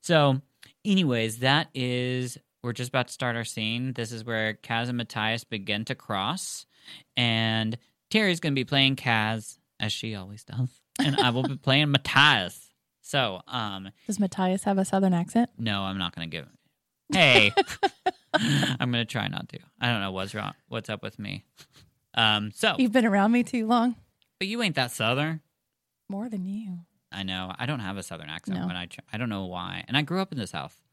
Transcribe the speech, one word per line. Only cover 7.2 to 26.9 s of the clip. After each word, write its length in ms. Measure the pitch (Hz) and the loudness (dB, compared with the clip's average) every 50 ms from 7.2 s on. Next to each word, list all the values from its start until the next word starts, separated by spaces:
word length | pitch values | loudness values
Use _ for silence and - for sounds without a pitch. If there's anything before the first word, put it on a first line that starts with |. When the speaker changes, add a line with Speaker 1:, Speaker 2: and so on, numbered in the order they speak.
| 123 120 113 113 113 113 110 113 110 110 113 120 _ _ _ _ _ _ | 2 2 2 2 0 0 0 0 0 -2 -4 -6 _ _ _ _ _ _
Speaker 1:
Terry's 300 | - 214 220 196 180 165 | 0 2 4 4 2 2
gonna 140 | - 160 139 | 0 0 0
be 100 | 139 123 | 0 0
playing 320 | - - 139 135 135 135 | 0 2 4 4 4 4
Kaz, 640 | 131 - 131 117 110 107 107 113 113 107 - - _ _ _ _ _ | 2 0 2 2 2 2 0 -2 -4 -6 -10 -18 _ _ _ _ _
as 120 | - 107 - | -6 -6 -4
she 220 | - - 110 110 | -6 -6 -8 -8
always 300 | 101 92 95 104 113 - | -8 -10 -14 -16 -18 -18
does, 260 | _ - 117 123 123 _ _ _ _ _ - | _ -4 -4 -4 -4 _ _ _ _ _ -2
and 180 | 175 151 139 | 0 0 2
I 140 | - 403 127 | 4 2 2
will 120 | 117 123 131 | 2 2 0
be 140 | - 139 | -2 -4
Speaker 2:
<laughs> 60 | - _ | -4 _
Speaker 1:
playing 280 | - 131 139 151 147 | 4 4 4 4 4
Matthias. 800 | 139 135 - - - 135 139 147 143 110 92 87 - - - _ _ _ _ _ _ _ _ | 2 2 0 4 6 8 8 8 8 4 2 -2 -6 -12 -20 _ _ _ _ _ _ _ _
So, 400 | - - 143 131 110 95 90 - | -4 -2 0 0 0 -2 -6 -10
um, 440 | - 101 127 113 104 98 98 95 95 - _ _ | -8 -6 -4 -4 -4 -6 -10 -14 -14 -16 _ _
Speaker 2:
Does 120 | - 214 185 | -8 -2 -2
Matthias 420 | 208 190 - - 185 185 185 196 - | -2 -2 0 0 0 0 0 0 0
have 140 | 214 202 190 | 0 0 0
a 60 | 190 | 0
Southern 260 | - - 196 196 190 185 | 0 0 2 2 4 2
accent? 380 | 170 175 - - 233 240 - _ - | 2 0 0 2 2 2 2 _ -6
Speaker 1:
No, 240 | 120 110 104 101 98 | -4 -2 -2 -2 -4
I'm 160 | 95 95 95 | -4 -4 -4
not 160 | 92 87 - | -4 -4 -6
gonna 140 | - 82 82 | -6 -10 -8
give, 180 | 80 85 69 - _ _ _ _ _ _ _ _ _ _ _ _ - | -8 -10 -10 -12 _ _ _ _ _ _ _ _ _ _ _ _ 4
hey, 400 | 190 170 143 123 117 107 101 - | 6 8 8 10 8 8 6 4
<laughs> 60 | - 381 - - - - - - _ _ 359 - _ _ _ | 2 0 0 -2 -2 -2 -2 -2 _ _ -4 -4 _ _ _
Speaker 2:
<laughs> 40 | - | -2
Speaker 1:
I'm 560 | - 214 233 143 143 139 135 131 123 - 123 120 | 0 2 2 2 2 2 0 0 -2 -2 0 0
gonna 140 | 117 113 | 0 -2
try 200 | 107 - 123 104 101 | -2 -2 -4 -4 -4
not 200 | - - - - | -4 -8 -10 -10
to. 80 | - - - _ _ _ | -14 -18 -18 _ _ _
I 100 | 120 120 | 0 0
don't 100 | 120 110 98 | 0 0 -2
know 100 | 98 95 | -4 -4
what's 220 | 95 95 101 104 | -6 -6 -6 -6
wrong, 180 | 110 104 101 95 _ _ _ | -8 -8 -8 -10 _ _ _
what's 220 | 120 117 107 - | -8 -8 -6 -6
up 120 | 110 101 - | -8 -8 -8
with 160 | 104 - - | -12 -10 -10
me. 260 | 107 101 95 107 - _ _ _ - _ _ - - _ _ _ _ _ _ | -10 -8 -8 -10 -12 _ _ _ -20 _ _ -20 -20 _ _ _ _ _ _
Um, 360 | - 117 110 107 107 104 107 107 | 2 4 4 4 2 0 -4 -4
so 220 | - - 220 170 - | 0 0 0 2 4
Speaker 2:
You've 140 | 262 247 208 | 2 4 4
been 140 | 262 226 | 4 4
around 260 | 233 196 202 196 214 233 | 4 4 4 4 4 4
me 100 | 240 240 | 2 2
too 240 | - - 247 220 | 0 -2 -4 0
long. 300 | 220 233 240 226 247 233 - - _ _ _ _ _ _ _ | 2 2 4 4 2 0 -4 -12 _ _ _ _ _ _ _
Speaker 1:
But 100 | 190 196 | -6 -6
you 140 | 214 233 240 | -4 -2 -2
ain't 120 | 202 147 | -2 0
that 140 | - 131 120 - | 0 -2 -2 -2
Southern. 480 | - 110 110 123 135 147 160 160 156 _ _ _ _ _ _ _ _ _ _ _ _ _ _ | -2 0 0 2 0 0 -2 -2 -6 _ _ _ _ _ _ _ _ _ _ _ _ _ _
Speaker 2:
More 180 | 196 196 214 247 | -8 -8 -8 -6
than 160 | 220 196 180 | -6 -6 -6
you. 360 | 185 196 208 226 202 180 175 170 _ | -6 -6 -8 -8 -8 -10 -10 -12 _